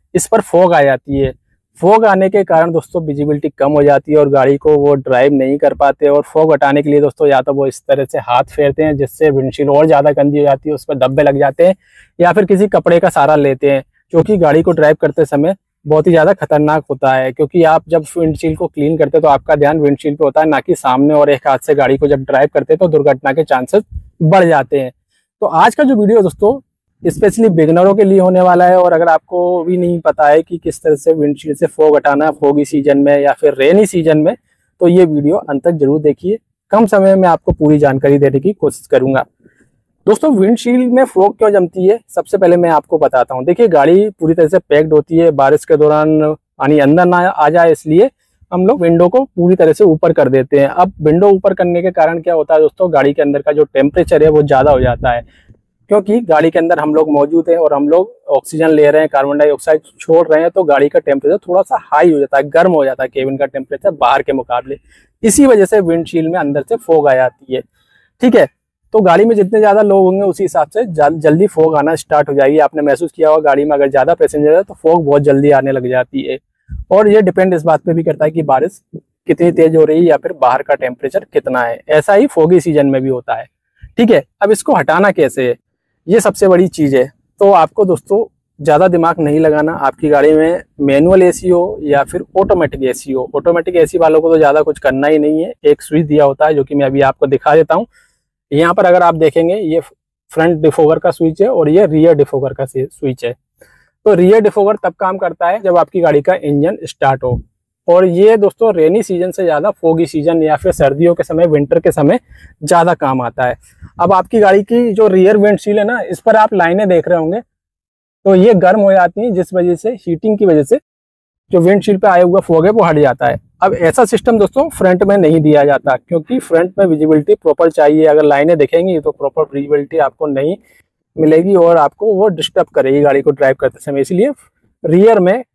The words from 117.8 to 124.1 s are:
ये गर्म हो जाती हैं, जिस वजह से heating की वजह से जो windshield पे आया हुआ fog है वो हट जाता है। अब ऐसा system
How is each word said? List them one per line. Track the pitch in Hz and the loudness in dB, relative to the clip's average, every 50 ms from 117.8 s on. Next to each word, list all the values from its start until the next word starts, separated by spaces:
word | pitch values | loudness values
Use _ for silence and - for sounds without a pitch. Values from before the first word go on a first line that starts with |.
| _ _ _ _ _ _ _ _ - 196 196 | _ _ _ _ _ _ _ _ 0 2 2
ये | 185 185 233 226 | 4 4 4 4
गर्म | 185 180 180 220 214 | 4 2 2 2 2
हो | 202 196 190 | 2 2 2
जाती | 190 180 170 - 208 | 2 2 0 -2 -4
हैं, | 220 247 208 | -6 -4 -4
जिस | 175 180 - 185 | -4 -6 -4 -4
वजह | 185 175 180 175 | -2 -2 -2 -2
से | 160 - 220 247 208 | -2 -4 -6 -8 -8
heating | - - 170 160 - 214 214 202 | -6 -6 -6 -4 -2 -2 -2 0
की | 214 | 2
वजह | 190 165 151 143 | 2 2 2 2
से | 139 226 285 - _ _ _ _ _ _ _ _ _ _ _ _ _ | 0 -2 -4 -4 _ _ _ _ _ _ _ _ _ _ _ _ _
जो | - 175 | 0 0
windshield | 165 175 202 202 - - 202 190 | 2 2 2 0 0 -2 -2 0
पे | 190 208 | 2 2
आया | 185 175 180 | 2 2 2
हुआ | 180 170 196 | 2 2 0
fog | 165 - 170 160 160 | 0 0 0 0 2
है | 196 | 2
वो | 214 226 196 | 2 2 0
हट | 170 156 147 | 0 2 2
जाता | 147 135 120 - 139 | 2 0 0 0 -2
है। | 127 131 - - _ _ _ | -4 -4 -6 -8 _ _ _
अब | - 190 - | -2 -2 0
ऐसा | - 175 160 151 - 247 | 0 0 0 0 0 0
system | 202 | 0